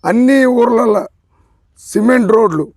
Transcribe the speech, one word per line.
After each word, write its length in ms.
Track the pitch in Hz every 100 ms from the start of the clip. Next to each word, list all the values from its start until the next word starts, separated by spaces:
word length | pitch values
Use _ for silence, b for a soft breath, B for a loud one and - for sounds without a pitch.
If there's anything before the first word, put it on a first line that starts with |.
| -
అన్ని 280 | 226 254 269 254 247
ఊర్లలో 440 | 233 226 240 208 - _ _ _ _ _ _ _ -
సిమెంట్ 440 | 214 220 254 202 220
రోడ్లు 280 | 214 156 151